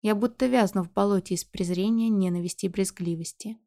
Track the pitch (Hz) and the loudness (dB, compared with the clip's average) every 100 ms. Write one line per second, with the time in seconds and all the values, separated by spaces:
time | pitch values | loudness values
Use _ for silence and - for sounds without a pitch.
0 | 214 208 240 - 254 254 202 196 175 - | 0 0 0 0 2 4 4 2 -2 0
1 | 202 202 - 175 - - 175 180 202 226 | 2 2 0 -4 -4 -6 -2 0 0 2
2 | 226 214 185 175 175 - 190 180 190 - | 2 2 2 0 -4 -4 -4 -2 -4 -2
3 | 175 165 170 - 208 226 | -6 -4 -8 -12 -12 -12